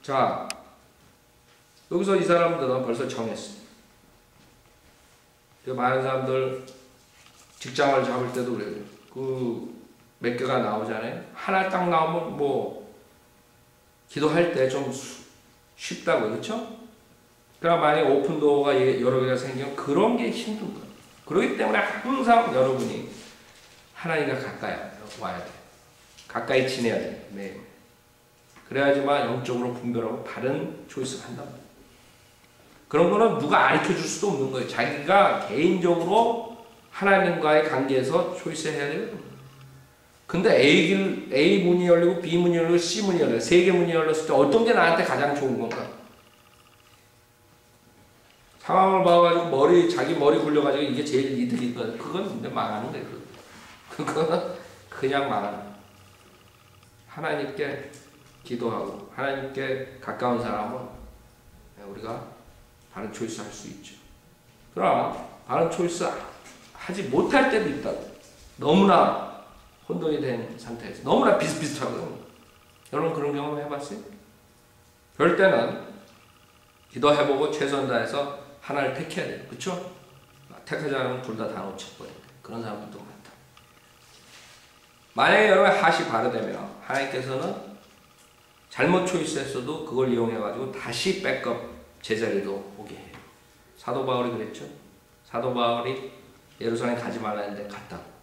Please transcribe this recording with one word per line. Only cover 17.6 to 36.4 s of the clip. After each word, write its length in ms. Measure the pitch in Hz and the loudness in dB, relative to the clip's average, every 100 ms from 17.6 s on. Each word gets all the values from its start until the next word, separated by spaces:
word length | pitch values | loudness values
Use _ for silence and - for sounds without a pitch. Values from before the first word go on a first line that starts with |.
| 170 170 | 0 4
만약에 300 | 151 156 160 | 4 4 4
오픈도어가 680 | 143 139 151 147 143 143 131 | 4 2 2 4 4 4 4
예-, 180 | 131 123 | 4 4
여러 200 | 123 131 | 2 2
개가 160 | 127 123 | 2 0
생기면 380 | 135 127 143 - | -2 -6 -6 -6
그런 420 | 143 151 226 247 | 0 4 4 2
게 140 | 226 | -2
힘든 420 | - 220 214 175 | -4 -6 -8 -8
거예요. 140 | - - - - - | -10 -16 -20 -20 -20
그렇기 320 | - 170 240 - | -2 0 0 0
때문에 220 | 220 214 | 2 2
항상 720 | - 208 240 262 226 233 - | 0 -4 -4 0 6 6 6
여러분이 580 | 127 131 127 113 - - - - - - - - - - | 2 2 2 -2 -6 -10 -14 -20 -20 -20 -20 -20 -20 -20
하나님과 460 | - 170 160 139 127 | -10 -4 -2 0 -4
가까이 360 | - - 107 85 - 101 107 - | -6 -8 -8 -8 -10 -16 -18 -10
와야 180 | 95 90 | -8 -8
돼요. 160 | 87 - - - _ _ - - - | -12 -16 -20 -20 _ _ -20 -20 -10
가까이 400 | 117 - 131 127 | -8 0 2 2
지내야 280 | - 117 101 | 0 0 0
돼요, 180 | - - - | -4 -10 -14
매일. 320 | 98 98 - - - _ _ _ _ _ _ _ - - | -14 -12 -14 -20 -20 _ _ _ _ _ _ _ -20 -6
그래야지만 580 | 135 139 139 139 143 120 | 0 2 4 2 2 0
영적으로 440 | 127 127 120 123 120 | -4 -4 -2 -4 -4
분별하고 480 | 120 113 110 - | -4 -2 -4 -6
바른 600 | - 110 127 156 170 - - | -8 -6 -4 -2 -4 -10 -12
초이스를 380 | - 127 - - | -8 -8 -8 -12
한단 200 | - - | -14 -14
말이에요. 220 | - - - - - - _ - _ _ _ _ - _ | -16 -20 -20 -20 -20 -20 _ -20 _ _ _ _ -20 _
그런 240 | 147 175 | 4 6
거는 260 | 202 226 156 | 6 4 4
누가 220 | 147 190 - | 4 4 6
가르쳐 260 | 151 151 | 4 2
줄 40 | 170 | 0
수도 300 | - - 202 | -2 -2 -2
없는 200 | 139 131 | 0 -2
거예요. 160 | 127 - | -2 -4
자기가 800 | - 117 - 156 196 - - - | -2 -2 -2 4 6 6 2 -2
개인적으로 1120 | 120 175 185 175 170 175 208 233 - | 2 2 4 2 2 4 4 4 0